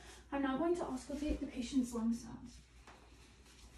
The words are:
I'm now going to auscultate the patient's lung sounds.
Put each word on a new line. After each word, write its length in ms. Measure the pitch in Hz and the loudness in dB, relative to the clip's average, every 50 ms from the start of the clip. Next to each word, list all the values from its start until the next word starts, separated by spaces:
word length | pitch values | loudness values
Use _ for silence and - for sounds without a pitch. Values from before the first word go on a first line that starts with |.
| - - - - - - | -16 -16 -16 -16 -10 -4
I'm 100 | 285 277 | 0 2
now 160 | 269 262 262 | 2 4 4
going 180 | 254 320 339 349 | 4 4 4 4
to 40 | 339 | 4
auscultate 580 | - - 262 254 - - 285 285 302 302 - - | 2 -2 -2 -4 -4 -4 -4 -2 0 0 0 0
the 60 | 285 | -2
patient's 480 | - - 269 233 - 285 262 226 - - | -4 -4 -4 -2 2 2 2 2 2 2
lung 200 | 226 220 233 233 | 2 2 2 2
sounds. 440 | - - - - - - - - - - - - - - - - - - - - - - - - - - - - - - - - | 2 -2 -8 -12 -12 -12 -14 -16 -16 -20 -20 -20 -20 -20 -20 -20 -20 -20 -20 -20 -20 -20 -20 -20 -20 -20 -20 -20 -20 -20 -20 -18